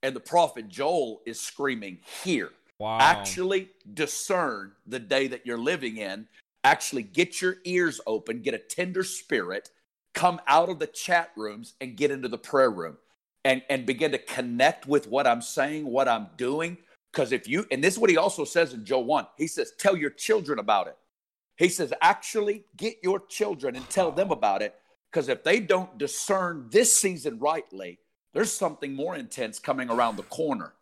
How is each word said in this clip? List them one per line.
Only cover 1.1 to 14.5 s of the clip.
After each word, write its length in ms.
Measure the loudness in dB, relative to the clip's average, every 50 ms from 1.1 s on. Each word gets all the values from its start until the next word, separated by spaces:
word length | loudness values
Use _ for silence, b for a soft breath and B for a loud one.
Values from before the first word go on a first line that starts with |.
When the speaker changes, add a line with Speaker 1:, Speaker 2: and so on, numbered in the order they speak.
| -4 -10 _
Speaker 1:
is 160 | -12 -10 -8
screaming, 600 | -10 -12 -8 -4 -2 -2 -2 -4 -6 -12 -14 -14 _ -16 -16 -8 -2
"Hear." 280 | 0 0 0 0 -4 -10 _ _ _ _ _
Speaker 2:
Wow. 200 | -4 -2 4 6
Speaker 1:
Actually 720 | 8 8 6 4 0 -6 -4 -4 -2 0 -2 -2 -2 -4 _ _ _ -18 -6
discern 760 | -6 -4 -4 -4 -8 -4 -2 0 0 0 0 -2 -6 -10 -14 _ _ _
the 140 | -10 -10 -10
day 300 | -4 0 0 0 0 0
that 180 | -4 -8 _
you're 100 | -6 -6
living 400 | -2 0 0 -2 0 -2 -6 -6
in. 320 | -6 -8 -8 -8 -10 -12 b b b b _ _ _ 4
Actually 420 | 4 4 4 2 -4 -4 -4 -6
get 360 | -2 0 0 0 0 0 -2
your 160 | -2 -2 -2 -2 _
ears 380 | -2 0 2 2 0 -2 -4 -4
open, 360 | -4 -4 -4 -2 -6 -8 -4 -4
get 100 | -4 -4
a 60 | -6
tender 440 | -8 _ -6 -6 -4 -4 -2 -4 -4
spirit, 680 | -4 -6 -10 -6 _ -2 -2 -2 -2 -6 -8 -8 -12 _ _ _ _ _ _ _ _ _
come 300 | 0 0 0 0 0 2
out 220 | 4 6 6 6 4
of 100 | 0 -4
the 80 | -6
chat 440 | -6 -6 -10 -2 2 2 2 2 0 _
rooms 360 | -10 -10 -10 -10 -12 -16 -18 _ _
and 160 | -12 -12 -4
get 140 | 0 0 0
into 180 | 0 -2 -6 -6
the 80 | -8
prayer 340 | -8 -10 -2 4 4 4 4
room 280 | 4 -2 -8 -10 -12 _ _ _ _ _ _ _ _ _ _
and, 180 | 2 2 2 0 _
and 160 | -4 -2 0
begin 260 | -2 -2 0 0 0 0
to 60 | -2
connect 680 | -6 -6 -6 -6 -4 -4